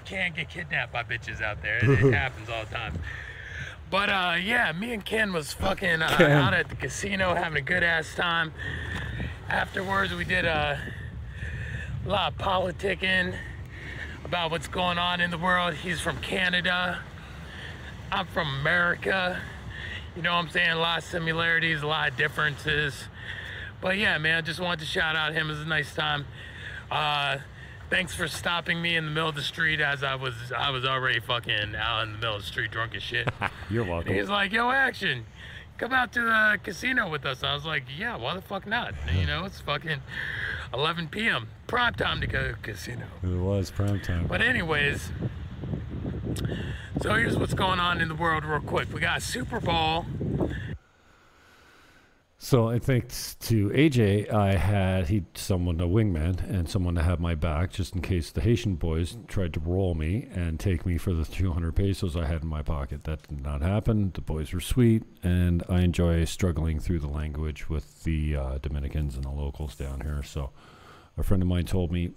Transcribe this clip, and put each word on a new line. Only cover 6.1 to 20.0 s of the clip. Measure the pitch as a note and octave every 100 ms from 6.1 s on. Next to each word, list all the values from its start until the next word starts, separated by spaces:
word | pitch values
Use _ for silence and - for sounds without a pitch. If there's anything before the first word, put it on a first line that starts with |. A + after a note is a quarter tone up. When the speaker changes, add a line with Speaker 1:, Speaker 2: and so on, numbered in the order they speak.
| D3
Speaker 2:
Ken. | D#3+
Speaker 1:
out | D3 F3+
at | F#3 D#3
the | -
casino | C3+ - G3+ G3 F#3
having | E3+ F3 D3+
a | C3+
good | F3+
ass | E3+ E3 D3+
time. | - F3+ E3 D#3+ - - - - - - - - - -
Afterwards, | F#3+ F#3 - F#3+ G3 G3
we | F3 E3+
did | F#3 E3+
a | D#3 D3 D3 - - - - - - - - - - - - -
lot | G3 E3
of | -
politicking | F#3+ F#3 F#3 D#3 G3 F3+ F#3 F#3 F3+ F3+ - - - - - - - -
about | - F3 E3+
what's | E3 -
going | F#3+ F3+ F3
on | F3 F3+
in | F3
the | E3+
world. | F3+ F3+ F3
He's | D3 F#3 D#3+
from | - C3
Canada. | - F#3+ F#3 F3+ F3 F3+ F3+ F3 - - - - - - - - - - -
I'm | G3 F#3
from | F#3+ D#3+ C3+
America. | D3+ F3 F3 E3 - F#3+ F3+ F3+ - - - - - -